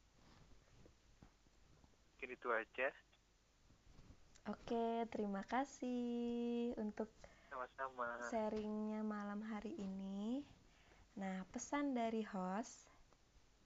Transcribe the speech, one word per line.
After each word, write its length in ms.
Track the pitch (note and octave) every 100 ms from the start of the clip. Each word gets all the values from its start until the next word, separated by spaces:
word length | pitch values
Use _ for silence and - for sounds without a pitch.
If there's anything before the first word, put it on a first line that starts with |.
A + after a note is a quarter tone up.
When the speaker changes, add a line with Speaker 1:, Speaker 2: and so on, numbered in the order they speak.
| - - - - - - - - - - - - - - - - - - - - -
Speaker 1:
Mungkin 140 | - B2+
itu 180 | B2 B2
aja. 380 | A2+ A2 - C3+ - - - - - _ - - - - - - - - -
Speaker 2:
Oke, 640 | G#3 G#3 - A#3 A#3 A#3 A3+
terima 320 | - G#3 G3
kasih 1300 | G3 A#3+ C#4+ - B3 B3 A#3+ A#3+ A#3+ A#3+ A#3+ A#3+ A#3+ A#3+
untuk 320 | G#3+ - A3 - - - -
Speaker 1:
Sama-sama. 800 | C3 B2 - C3+ B2+ A#2+ A#3 A#2+
Speaker 2:
sharingnya 720 | A3+ G#3+ G#3+ G#3+ G#3+ G#3+ G#3+
malam 400 | G#3+ G#3 G3+ G#3
hari 300 | A3 G#3+ G#3
ini. 680 | E4+ G3 F#3+ G3 G3 G#3+ C4 D4 - - - - - - -
Nah, 320 | F#3+ F#3 F#3+
pesan 480 | B3 - C#4+ C#4+ B3
dari 240 | A3+ A3+
host, 720 | G#3+ G3 F#3 G3 B3+ - - - - - - - - -